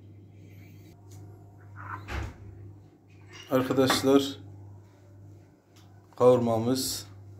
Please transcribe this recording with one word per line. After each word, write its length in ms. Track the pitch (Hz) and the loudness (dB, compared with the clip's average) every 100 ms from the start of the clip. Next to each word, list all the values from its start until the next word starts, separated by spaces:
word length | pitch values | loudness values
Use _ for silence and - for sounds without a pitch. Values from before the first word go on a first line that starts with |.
| - - - - - - - - - - - - - - - - - - - - - - - - - - - - - - - - - - - | -20 -20 -20 -20 -20 -20 -20 -20 -20 -20 -20 -20 -18 -20 -20 -20 -20 -16 -12 -12 -6 -6 -6 -10 -16 -16 -16 -18 -20 -20 -20 -20 -20 -14 0
Arkadaşlar, 880 | 131 131 131 131 - 135 139 - - - - - - - - - - - - - - _ - - - - - | 0 2 4 4 4 6 6 4 -6 -16 -18 -18 -18 -20 -20 -20 -20 -20 -20 -20 -20 _ -20 -20 -20 -10 6
kavurmamız 920 | 123 123 117 113 117 131 - - - - - | 6 8 4 0 0 0 -2 -6 -10 -18 -18